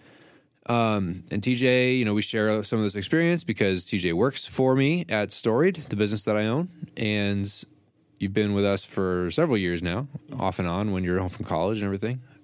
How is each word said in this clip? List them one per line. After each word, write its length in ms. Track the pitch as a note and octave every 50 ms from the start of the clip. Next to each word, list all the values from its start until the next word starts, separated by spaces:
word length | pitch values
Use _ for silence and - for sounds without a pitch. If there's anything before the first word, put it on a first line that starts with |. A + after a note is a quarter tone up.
| - - - - - - - - _ _ _ _ - -
um, 560 | A#2+ A#2 A2+ A2 G#2+ G#2 G2 E2+ F2 F#2 - -
and 120 | - G2+ G2+
T 120 | B2+ B2+
J, 380 | A#2+ C3 B2+ B2+ B2+ B2+ B2+ B2+
you 100 | B2+ A#2+
know, 80 | G#2+ G#2
we 80 | G#2+
share 420 | G#2 - - A2 G#2+ A2 G#2+ A2 G#2
some 160 | - A#2+ A2
of 40 | A2
this 120 | G2+ F#2
experience 480 | G#2 G2 - D#3 D#3+ E3+ E3+ F3 E3 -
because 400 | - G#2 - A2 G2 F#2+ F2+ -
T 140 | - - F#2+
J 160 | F2 F2 E2
works 320 | F2 A2+ C#3 - - -
for 300 | - - - C3 C3 C3
me 300 | C3+ C3+ C#3+ E3 F3 - -
at 220 | A2+ G#2+ G#2 G2 -
Storied, 420 | - - A#2 A2 B2+ D#3+ G3 F3+ F3 C#3+ -
the 60 | A2
business 280 | G2+ G#2+ G2+ A2 G#2+ -
that 140 | A2+ G#2+ G#2+
I 80 | G#2+
own. 240 | A2 A#2+ D3+ F3+ F3+ - - - - -
And 560 | - A2 G#2+ G#2 G#2 G2+ G2+ G2+ G2 G2 G2 - - - - _ _ _ _ _ _ _ _ _ -
you've 140 | G2 G2 G2
been 200 | G#2+ G#2+ G2+ G2+
with 100 | G2+ G2+
us 200 | G2 G2 F#2+ -
for 440 | - - G#2 F#2+ F#2 F2+ F2+ F2+ F2
several 260 | E2 D3+ E3+ D#3+ B2 G#2
years 240 | F2+ F2 F2 E2 F2+
now, 240 | F2 F2 A2 C#3+ C3+ - - - - - -
off 200 | F#2 F#2+ F2+ -
and 80 | F#2 F2
on 240 | E2+ F#2+ G#2+ G#2+
when 120 | G2 F#2 F#2
you're 160 | F2+ F2+ F#2
home 80 | F#2 F2
from 140 | - - -
college 340 | - E2 D#2+ F2 G2 A2 G#2+
and 60 | G2+
everything, 360 | G2 G2 G2 G#2+ A2+ B2 B2+ - - - -